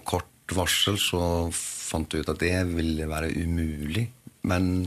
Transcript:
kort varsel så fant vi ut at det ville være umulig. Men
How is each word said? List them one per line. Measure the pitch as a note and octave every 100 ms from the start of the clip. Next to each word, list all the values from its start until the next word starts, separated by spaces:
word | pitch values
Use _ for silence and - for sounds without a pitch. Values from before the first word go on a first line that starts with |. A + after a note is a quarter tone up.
kort | - F2+ - _ -
varsel | F2+ F2 - - G2+
så | - F2 F2 E2+ E2+
fant | - - - - E2 D#2
vi | D#2+
ut | D2+
at | D#2
det | E2+ F2+ F2+
ville | E2+ D#2+ D#2 D#2
være | D#2 D#2+ -
umulig. | E2+ E2+ D#2+ D2 D2 D#2+ A#2+ - - -
Men | - F2+ F#2 F#2